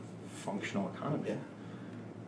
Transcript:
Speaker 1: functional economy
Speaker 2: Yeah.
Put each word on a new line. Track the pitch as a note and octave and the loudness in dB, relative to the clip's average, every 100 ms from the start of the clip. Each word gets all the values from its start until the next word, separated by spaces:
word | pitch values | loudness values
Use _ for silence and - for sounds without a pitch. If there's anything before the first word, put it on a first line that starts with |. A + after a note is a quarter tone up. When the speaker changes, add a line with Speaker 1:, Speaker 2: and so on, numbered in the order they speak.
| - - - | -2 -8 -6
Speaker 1:
functional | - - G2 - G#2 F#2 - | -4 0 0 2 4 4 2
economy | C#3 D3+ - | 2 4 4
Speaker 2:
Yeah. | - - - - - - - - - | 2 0 -6 -6 -6 -6 -6 -6 -6